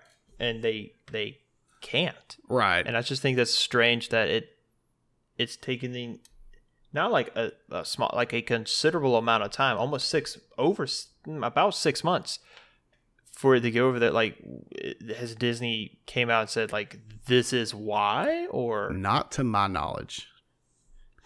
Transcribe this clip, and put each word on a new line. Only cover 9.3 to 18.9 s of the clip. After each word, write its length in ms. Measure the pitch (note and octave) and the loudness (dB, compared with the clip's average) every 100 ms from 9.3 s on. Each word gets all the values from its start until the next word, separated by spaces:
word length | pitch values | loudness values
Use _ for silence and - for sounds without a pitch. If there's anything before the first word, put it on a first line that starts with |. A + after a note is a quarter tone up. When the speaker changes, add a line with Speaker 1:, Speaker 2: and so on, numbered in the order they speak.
| A2+ | 2
Speaker 1:
of 60 | G2+ | 0
time, 260 | - C3+ G#2+ | 0 0 2
almost 320 | B2+ C#3 - | -2 -2 0
six, 300 | D#3 - - _ - | -2 -2 -14 _ 0
over 260 | D3 G#3+ | 2 2
s-, 240 | C3+ - - _ - | -4 -6 -10 _ -12
mm, 200 | D#3 A#2+ | -6 0
about 280 | C#3+ G3 | 4 2
six 280 | - D#3+ - | 4 0 0
months 360 | D#3+ F3+ - - _ - - _ _ _ _ _ - | 0 0 -4 -10 _ -20 -20 _ _ _ _ _ -20
for 220 | - C3+ | 0 4
it 60 | B2+ | 4
to 100 | A#2 | 4
get 100 | A#2 | 2
over 180 | B2+ B2 | 2 4
that. 160 | A#2 | 2
Like, 220 | A2 A2 - - B1+ - | 4 0 -2 -16 -16 -14
it, 440 | - - - A2+ G#2+ | -10 -10 -10 -10 -8
has 180 | A#2+ | -8
Disney 640 | A2+ A#2+ A#2 A#2+ A2 F#2+ - - | -2 -2 0 -4 -4 -6 -14 -6
came 240 | B2+ A#2 | -2 2
out 100 | A#2 | 2
and 80 | G#2+ | 2
said, 220 | A#2+ A2 | -2 -2
like, 260 | G#2+ G#2 A2 A2 - - | -4 -6 -14 -20 -16 4
"This 260 | B2 A#2 | 4 4
is 220 | B2 A2 | 0 -2
why," 720 | G#2 G#2+ G#2 G#2 A#2+ A#3 E4 F4 | -6 -2 2 2 2 0 -2 -4
or 400 | - A#2+ G#2+ G2+ | -4 -2 -2 -2